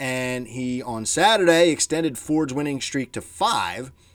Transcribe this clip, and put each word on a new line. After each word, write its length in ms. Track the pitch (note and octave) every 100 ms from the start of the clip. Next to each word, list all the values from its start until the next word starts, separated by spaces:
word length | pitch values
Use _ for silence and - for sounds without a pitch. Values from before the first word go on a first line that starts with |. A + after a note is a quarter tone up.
And 480 | C3 B2+ B2+ B2+ A#2
he, 340 | B2 B2 B2
on 220 | B2 A2+
Saturday, 640 | A2 - F3 A3 F3 E3 F3
extended 480 | D3 - D#3+ D#3+ A#2+
Ford's 380 | - D#3 D3+
winning 260 | C3 D3 C3+
streak 320 | - C#3 B2
to 80 | A2
five. 720 | - - G#3+ G3 F2+ F#2 C3+ - _